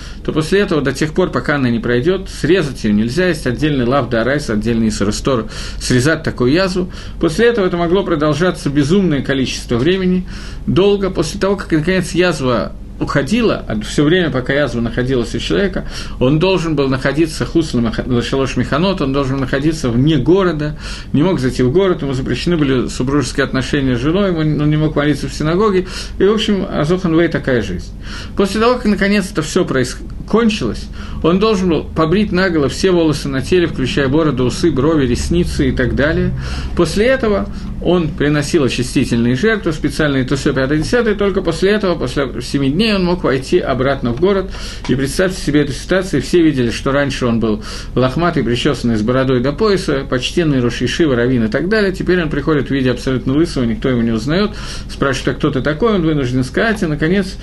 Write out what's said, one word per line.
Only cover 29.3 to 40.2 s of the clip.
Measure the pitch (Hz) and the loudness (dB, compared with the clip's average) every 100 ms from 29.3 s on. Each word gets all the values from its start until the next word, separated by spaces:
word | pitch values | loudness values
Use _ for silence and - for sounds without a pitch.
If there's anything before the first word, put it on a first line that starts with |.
это | - | -4
всё | 156 190 | -2 0
проис-, | 151 131 123 - - - - | 2 0 -2 -4 -10 -10 0
кончилось, | 214 233 214 120 92 - - - - | 2 2 0 -2 -4 -8 -10 -10 -2
он | 160 185 | 2 2
должен | 220 202 185 | 2 2 2
был | 147 | 0
побрить | - - 160 190 208 | -2 -2 2 2 2
наголо | 175 190 160 135 | 0 2 2 0
все | - 190 | 2 2
волосы | 180 160 151 147 | 4 2 0 -2
на | 135 | -4
теле, | 127 180 170 | 2 2 2
включая | - 123 - 135 | 0 -2 0 2
бороду, | 147 156 127 | 2 2 2
усы, | 123 - 170 | 0 0 0
брови, | 127 147 160 127 | 2 2 2 2
ресницы | 117 - 175 170 - 135 | 0 0 0 0 0 0
и | |
так | 123 123 | 0 0
далее. | 110 147 175 180 - - - - - | 0 0 0 0 -2 -4 -6 -2 0
После | 160 196 233 | 0 2 2
этого | 262 220 196 202 - - - | 2 0 0 -2 -8 -8 -4
он | - 180 156 | 0 2 0
приносил | - 143 151 147 170 | 0 0 0 2 2
очистительные | 127 - 123 147 113 117 120 127 | 2 0 -2 0 2 2 2 2
жертвы, | 214 214 175 | 2 0 -2
специальные | 160 151 - 151 135 | -2 -2 0 0 0